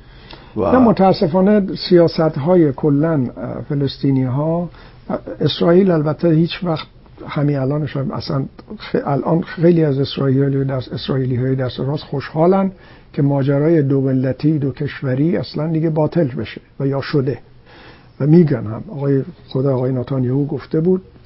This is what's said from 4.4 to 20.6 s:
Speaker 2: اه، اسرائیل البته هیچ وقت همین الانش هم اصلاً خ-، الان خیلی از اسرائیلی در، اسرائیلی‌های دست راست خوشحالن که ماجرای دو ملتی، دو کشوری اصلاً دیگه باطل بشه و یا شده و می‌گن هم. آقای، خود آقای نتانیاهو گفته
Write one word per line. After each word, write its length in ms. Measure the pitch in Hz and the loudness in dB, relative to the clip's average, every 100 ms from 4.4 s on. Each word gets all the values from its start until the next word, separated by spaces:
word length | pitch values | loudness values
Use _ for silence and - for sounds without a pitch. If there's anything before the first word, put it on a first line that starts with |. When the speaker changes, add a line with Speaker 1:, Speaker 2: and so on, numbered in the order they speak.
| 156 170 170 - - - - | -2 -2 -6 -12 -20 -18 -8
Speaker 2:
اه، 100 | - - - | -8 -8 -4
اسرائیل 500 | 143 - 180 180 196 | -2 0 4 6 4
البته 380 | 160 151 151 170 | 2 0 0 2
هیچ 360 | 156 170 - | 2 2 -2
وقت 220 | 180 156 - - - - - | -4 -4 -8 -20 -20 -20 -8
همین 300 | 151 143 143 | -2 0 0
الانش 380 | 131 151 143 139 | 0 -2 -4 -4
هم 140 | 135 | -6
اصلاً 340 | - - 143 135 - - 214 - | -6 -4 -4 -6 -10 -18 -16 -4
خ-، 140 | - - | -4 0
الان 360 | 135 - 165 | -2 0 0
خیلی 420 | 185 - 165 165 | -2 0 4 4
از 140 | 151 135 | 2 0
اسرائیلی 640 | 135 - 139 131 139 139 | -2 -2 2 2 2 0
در، 100 | 135 | -2
اسرائیلی‌های 800 | 135 - - - 135 127 123 131 | -4 -6 -8 -4 -2 -2 -2 -2
دست 260 | 131 127 - | -2 -4 -4
راست 240 | 135 147 | -4 -6
خوشحالن 640 | - 143 - 156 175 196 190 - - - - | -6 -8 -6 0 2 2 0 -6 -16 -20 -10
که 100 | - | -2
ماجرای 600 | 143 139 135 143 151 165 | 0 2 0 2 4 2
دو 180 | 139 139 | 2 0
ملتی، 580 | 135 131 131 127 151 156 | 0 0 -2 0 0 0
دو 120 | 139 | -2
کشوری 640 | - 143 - 139 131 160 180 | -4 -8 -6 -4 0 0 -2
اصلاً 300 | - 151 160 | -4 -6 -4
دیگه 240 | 160 160 | -2 -2
باطل 380 | 156 151 170 143 | 0 0 0 -2
بشه 320 | 127 123 - - - | -2 -10 -12 -18 -6
و 60 | 139 | -4
یا 140 | 139 | -4
شده 380 | - 147 131 117 - - - - - - - - | -2 0 0 -4 -10 -20 -20 -20 -20 -20 -18 -2
و 60 | 143 | 6
می‌گن 400 | 170 147 127 107 | 6 6 2 -4
هم. 180 | 110 208 | -10 -12
آقای، 340 | 156 143 135 175 - - | -6 -2 -2 -2 -10 -8
خود 180 | 131 139 | -2 0
آقای 260 | 127 127 | 0 -2
نتانیاهو 540 | 131 120 135 123 135 143 | -2 -4 -2 -2 -2 -2
گفته 340 | 139 | -6